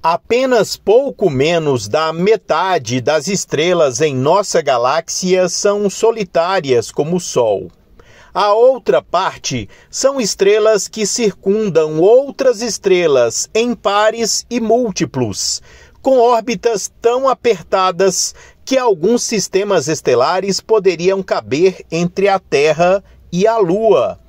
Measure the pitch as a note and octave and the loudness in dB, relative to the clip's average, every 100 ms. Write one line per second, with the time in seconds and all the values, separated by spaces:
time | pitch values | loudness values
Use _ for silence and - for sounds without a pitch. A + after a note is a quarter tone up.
0 | E3+ E3+ _ A#3 C4 A#3+ F#3 - - A3+ | -2 -4 _ -2 2 0 0 -4 2 2
1 | C#4 - F#3+ B2+ D3+ E3+ D3+ B2+ G2+ D3 | 2 -2 -2 0 0 0 0 -2 -2 -2
2 | D#3+ D#3+ F#3+ A3 - D#3 F#3+ F3 A#2 B2+ | -2 -2 0 0 0 -2 0 -2 -2 -4
3 | A#2+ D#3 D#3+ G3 - C#3+ E3+ F3 D3 B2 | 0 -2 -2 -6 -4 -2 0 2 2 2
4 | D#3 C3 C#3 F#3+ G3+ F3 C#3+ B2 B2 D#3 | -2 0 0 0 2 0 0 0 0 -2
5 | - - F#3 F#3 F3+ - G3+ G#3 G3+ - | -4 -6 0 0 0 0 -2 0 -2 0
6 | A3 A3+ G3 E3+ E3+ F#3+ C#3 A#2+ - - | 0 0 -2 -2 0 -2 0 0 0 -6
7 | D3+ F3+ - C3 A2+ G2 E2+ _ _ - | -4 -4 -2 0 0 0 -6 _ _ -20
8 | - - - F3+ G#3 G#3+ B3 B3+ - E3 | -20 -20 -10 -2 0 4 4 2 0 0
9 | - E3+ F#3 - - B2+ F#2+ - _ - | 0 -2 -2 -6 -8 -8 -8 -18 _ -4
10 | C4+ C#4 G3+ - G3 G#3+ G#3+ G#3+ - A3 | -2 -2 -4 0 2 4 2 0 -2 -6
11 | G3+ - A3 - F#3+ G#3 G#3+ D#3 D#3 D#3 | -6 -2 -2 -2 -2 0 2 0 0 2
12 | F#3 B3 C#4 - C4 G#3+ A#3+ - G3+ F3+ | 6 4 4 -2 -2 0 -6 -4 0 2
13 | E3+ C3+ A#2 - - A3 A#3+ A3+ G3+ G3+ | 4 2 2 -2 -4 -2 -2 -2 -2 2
14 | G#3+ A3+ A3+ - - A#3 A3 A3+ A#3+ F3+ | 0 0 -4 -4 -6 -4 0 0 0 -4
15 | D#3 C3 A2+ F#2 - - - - - _ | -6 -4 -4 -4 -8 -8 -12 -20 -20 _
16 | C#4 C4 A#3 A#3 A3 G#3 A#3 G#3+ - _ | 0 4 4 2 -2 -2 -2 -2 -8 _
17 | A#3 B3 C4+ B3 A#3+ F#3+ - G3 F#3 E3+ | -2 0 0 0 0 -2 -2 0 0 2
18 | F#3+ F3+ - - - _ - C4 B3 F3 | 0 0 -6 -10 -20 _ -2 0 0 0
19 | F3+ A#3+ - G#3+ - F#3+ G3+ G3 C3+ D3+ | 0 -2 -2 -4 -2 -2 0 -2 -2 -4
20 | - A#2+ C#3 F3+ G3 F#3 - A3 F#3 E3 | 0 2 2 0 -2 -6 0 2 2 0
21 | F3 F#3+ F#3 F#3+ A2 C3+ F#3+ F3+ - E3 | -2 -2 -4 -6 -4 0 0 0 -8 -4
22 | F3 - G3 F#3+ _ C#3+ D3+ D3+ F3 G3 | -4 0 0 0 _ 0 2 2 2 0
23 | _ - - F3 G#3+ A3+ F3+ G3 A3 E3 | _ -20 -8 0 0 2 0 0 2 2
24 | A2+ F2 | 0 -6